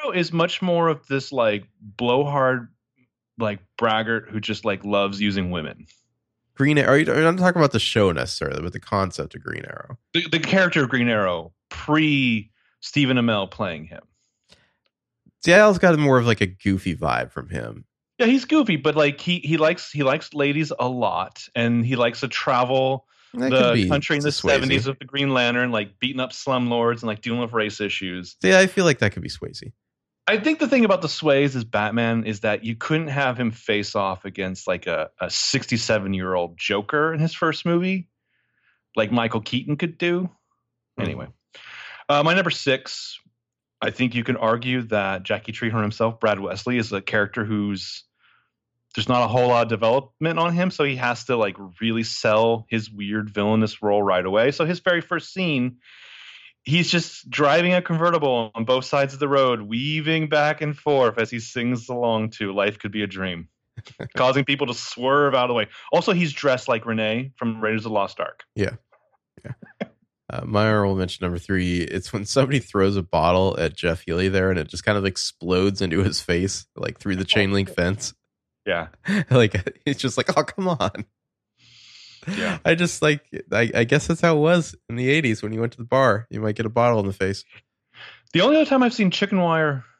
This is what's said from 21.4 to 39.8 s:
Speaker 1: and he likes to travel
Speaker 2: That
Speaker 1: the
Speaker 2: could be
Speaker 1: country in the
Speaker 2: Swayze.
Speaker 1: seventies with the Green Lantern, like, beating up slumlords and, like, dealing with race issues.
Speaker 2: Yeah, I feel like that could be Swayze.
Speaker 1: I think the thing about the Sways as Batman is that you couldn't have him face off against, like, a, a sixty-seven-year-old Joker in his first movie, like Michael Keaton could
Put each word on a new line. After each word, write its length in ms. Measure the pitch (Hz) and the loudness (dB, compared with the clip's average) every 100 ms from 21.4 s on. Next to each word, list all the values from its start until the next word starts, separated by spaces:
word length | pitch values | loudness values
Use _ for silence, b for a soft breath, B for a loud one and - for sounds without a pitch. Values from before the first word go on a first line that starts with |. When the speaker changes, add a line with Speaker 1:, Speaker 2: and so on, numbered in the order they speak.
| - 120 | -8 -2
Speaker 1:
and 300 | 117 120 117 | 2 2 2
he 100 | 127 | 0
likes 240 | 120 117 | 0 -2
to 60 | 127 | -6
travel 800 | - - 127 127 131 131 135 - b b | -4 0 2 2 2 0 -2 -6 b b
Speaker 2:
That 160 | 120 127 | -6 0
Speaker 1:
the 60 | 131 | 4
Speaker 2:
could 140 | 123 117 | 4 4
be 120 | 92 | 2
Speaker 1:
country 280 | 143 - 147 | 0 0 -2
in 60 | |
the 60 | 147 | -2
Speaker 2:
Swayze. 200 | - - | 0 2
Speaker 1:
seventies 360 | 139 131 135 127 | 2 2 0 0
with 120 | 131 | -6
the 60 | 127 | -8
Green 280 | 139 139 | -4 0
Lantern, 380 | 131 120 123 123 | 2 2 0 0
like, 280 | 113 101 - | -2 -4 -6
beating 200 | 127 131 | -6 -4
up 120 | 127 | -6
slumlords 720 | - 143 127 120 120 117 117 | -6 -2 0 0 2 0 0
and, 20 | |
like, 180 | 120 117 | -4 -6
dealing 180 | 120 120 | -4 -4
with 140 | 117 | -2
race 260 | 113 107 - | -2 -2 -2
issues. 540 | 101 - 95 90 90 - | -6 -4 -6 -8 -10 -2
Speaker 2:
Yeah, 160 | 185 185 | 4 6
I 80 | 190 | 6
feel 180 | 196 170 | 4 2
like 140 | 135 | 4
that 120 | 107 | 2
could 80 | - | 0
be 60 | 85 | -8
Swayze. 420 | - - - - - _ _ _ _ - | -10 -12 -12 -16 -18 _ _ _ _ -2
Speaker 1:
I 80 | 214 | 0
think 220 | 302 311 | 0 0
the 80 | 277 | 2
thing 160 | 269 | 4
about 180 | 220 185 | 4 2
the 60 | 160 | -2
Sways 480 | - 156 139 143 127 | -2 2 4 2 0
as 80 | |
Batman 640 | 113 104 107 117 117 117 107 | -4 -2 0 0 0 0 -2
is 160 | 104 | -4
that 240 | 107 104 113 | -2 -2 -4
you 100 | 113 | -6
couldn't 320 | - 160 156 | -2 -2 -2
have 300 | 139 131 120 | -2 -2 0
him 120 | 120 | -2
face 440 | 113 - 104 101 107 | -4 -2 -2 -2 -2
off 300 | 98 92 101 | -2 -4 -8
against, 420 | 92 92 92 - | -8 -6 -6 -4
like, 180 | 87 - | -4 -4
a, 220 | 80 78 - | -4 -6 -8
a 80 | 90 | -6
sixty-seven-year-old 1300 | - - - - 113 - 107 98 95 90 92 87 85 | -4 -2 -4 -2 -4 0 -2 0 -4 -2 -2 -4 -6
Joker 560 | - 101 107 151 160 | -4 -4 -2 -2 0
in 60 | 160 | 0
his 140 | 160 | -4
first 320 | - 165 143 170 | -2 -2 -2 0
movie, 440 | 170 185 190 - _ _ _ _ _ _ _ _ - | 0 0 -4 -6 _ _ _ _ _ _ _ _ -4
like 160 | 110 | 0
Michael 300 | 120 113 113 | 0 0 -4
Keaton 360 | 107 123 143 | -4 -6 -4
could 200 | 147 | -4